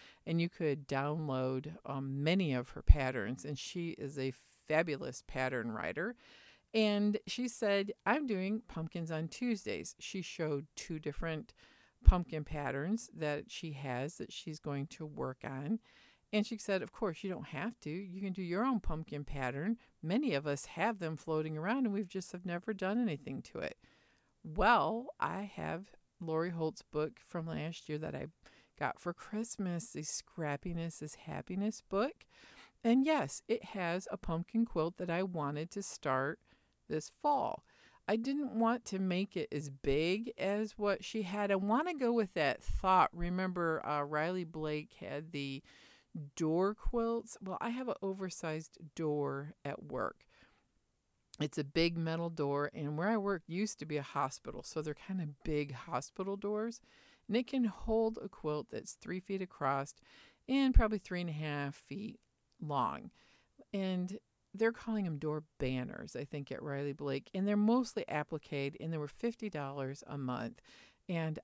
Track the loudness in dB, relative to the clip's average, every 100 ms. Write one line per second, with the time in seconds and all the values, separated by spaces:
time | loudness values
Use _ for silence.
0 | -20 -16 -2 2 2 0 0 0 0 0
1 | 0 -2 0 0 0 0 -4 -10 -8 -6
2 | -4 0 4 4 4 0 -2 -6 10 10
3 | 10 0 -2 -4 -6 -6 -6 -4 -4 -4
4 | -6 -2 -2 -4 -14 -20 2 2 4 0
5 | -4 -8 -8 -2 0 0 -2 -2 -4 -2
6 | -4 -6 -16 -20 -20 -20 _ 2 4 4
7 | 2 2 -2 -4 -4 0 4 4 2 -2
8 | 2 2 2 0 0 -2 -4 -6 -6 -4
9 | -4 -2 -4 -2 0 0 -2 -4 -6 -10
10 | -8 -6 -6 -4 0 0 -4 -10 -6 -4
11 | -4 -4 -2 -4 -6 -16 -20 -20 -20 _
12 | 8 8 2 -4 -4 -4 -2 -2 0 -2
13 | -4 -4 -2 -2 -6 -10 -8 -6 -4 -2
14 | -4 -6 -10 -8 -10 -8 -6 -4 -4 -8
15 | -10 -6 -6 -6 -8 -6 -2 -2 -4 -20
16 | -20 _ _ 0 0 -4 -2 -2 -2 -2
17 | -2 -2 -4 -6 -6 -6 -6 -6 -6 -6
18 | -8 -6 -6 -4 -2 0 2 2 2 -2
19 | -2 -6 -4 -2 -2 0 -2 -2 -4 _
20 | 0 2 2 2 2 0 -2 0 0 0
21 | -4 -4 0 0 0 -2 0 2 2 0
22 | -2 -4 -6 -8 -4 -4 -2 -2 0 2
23 | 2 0 -4 -8 -8 -6 -6 -8 -18 _
24 | _ _ _ _ -6 2 6 6 6 2
25 | -4 -4 -2 -2 -6 -6 -4 -4 -6 -20
26 | _ _ -2 0 0 0 -2 -2 -6 -2
27 | -2 -4 -8 -6 -4 -4 -4 -6 -6 -4
28 | -4 -6 -8 -12 -20 -20 -20 -4 -4 -2
29 | -6 -6 -6 -4 -4 -2 -2 -2 -4 -6
30 | -4 -6 -6 -4 -2 -2 -2 -4 -4 -6
31 | -10 -10 -8 -8 -4 0 0 -2 -2 0
32 | 0 -2 -20 -20 -20 -20 -20 _ 6 6
33 | 6 4 2 -4 0 -2 0 -4 0 0
34 | -2 -6 -2 -2 0 2 2 2 0 0
35 | 0 0 0 0 -2 -2 -4 -6 -8 -4
36 | 0 2 2 -4 _ -20 _ _ _ -4
37 | -4 -2 2 4 2 -2 -10 -20 -20 -12
38 | -2 0 0 0 0 4 4 4 -2 -2
39 | 2 2 0 -2 -2 -2 -4 -4 2 4
40 | 4 2 -2 -4 0 0 -2 0 0 0
41 | -2 -4 -2 0 2 2 4 4 2 2
42 | 2 4 2 4 2 2 0 2 6 6
43 | 6 4 0 2 0 2 2 2 0 0
44 | 0 0 2 0 -4 -4 -2 -2 -4 -12
45 | -8 -8 -6 -4 -4 -4 -10 -20 -20 -20
46 | _ -12 -12 -2 2 4 2 2 0 2
47 | 2 0 -4 -10 -8 -4 -4 -2 -2 -2
48 | -2 -2 -4 -4 -4 -4 -6 -14 -14 -2
49 | 0 2 2 -2 -6 -8 -6 -6 -6 -2
50 | -2 -4 -18 -20 -20 _ _ _ _ _
51 | _ _ _ -4 -2 -2 0 2 2 2
52 | -2 0 -2 0 0 2 0 -2 -4 0
53 | 0 2 0 -2 -2 -2 -2 -4 -4 -4
54 | -2 0 -2 -2 -10 -10 -6 -4 -4 -6
55 | -6 -4 -4 -6 -2 -2 -2 -6 -4 -4
56 | -4 -6 -6 -4 -2 -2 -2 -6 -16 -20
57 | -20 -20 0 0 2 2 0 0 0 4
58 | 4 0 -8 -6 -2 -2 -4 -8 -8 -12
59 | -6 -6 -4 -6 -6 -2 0 2 -2 -8
60 | -20 -20 -20 _ 0 4 8 8 8 2
61 | -2 -4 -2 -2 -2 -2 -2 -6 -10 -8
62 | -8 -10 _ _ _ _ -2 2 2 0
63 | -8 -18 -20 -20 _ _ -8 -2 0 0
64 | -2 -6 -14 _ _ 2 2 2 -2 0
65 | 0 0 0 -2 -4 _ 0 0 -2 -6
66 | -8 -8 -6 -6 -6 -6 -4 -2 -2 -2
67 | -2 -2 -2 0 2 4 6 6 2 -4
68 | -2 -2 -2 -6 -4 -2 -2 -2 -4 -2
69 | -4 -2 -4 -2 -6 -4 -4 -4 -4 -6
70 | -8 -4 -2 -2 -4 -8 -20 -20 -20 _
71 | -4 -2 -2 -4